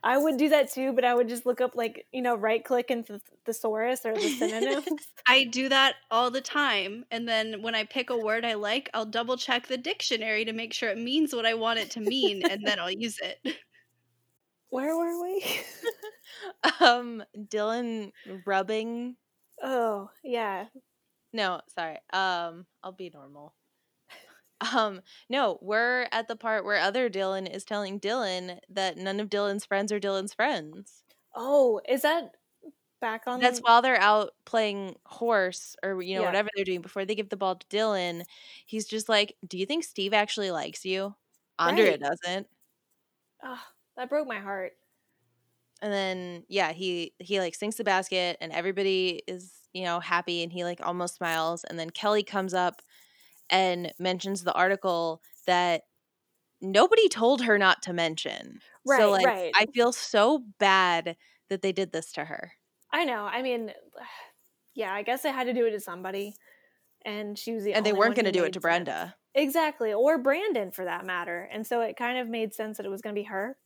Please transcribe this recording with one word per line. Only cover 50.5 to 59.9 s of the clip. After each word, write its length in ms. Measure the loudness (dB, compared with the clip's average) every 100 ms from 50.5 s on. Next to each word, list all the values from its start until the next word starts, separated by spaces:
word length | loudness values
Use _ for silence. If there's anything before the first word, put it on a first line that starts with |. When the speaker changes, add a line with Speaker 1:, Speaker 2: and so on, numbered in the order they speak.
| -4
Speaker 3:
like, 160 | -6 -4
almost 340 | -4 -4 -6 -4
smiles. 500 | -2 0 -2 -4 -8
And 120 | -10
then 120 | -10
Kelly 340 | -2 2 2
comes 300 | 0 -4 -2
up 280 | 0 0 -2 _ _ _ _ _ _ _
and 440 | 4 4 0 -4 -4
mentions 440 | -2 -2 -4 -2
the 100 | 0
article 680 | 2 2 2 0 0 -2 -6 _ -8 2
that 360 | 4 4 0 _ _ _ _ _ _ _ _
nobody 480 | 2 6 8 8 6
told 340 | 6 4 4
her 140 | 4 6
not 240 | 6 4
to 100 | 0
mention. 680 | -2 -2 -2 -8 -8 -12 -18 -20 -8 2
So, 240 | 6 8
Speaker 1:
Right, 20 |
Speaker 3:
like, 140 | 6 4
Speaker 1:
right. 320 | 2 2 4
Speaker 3:
I 100 | 4
feel 260 | 4 2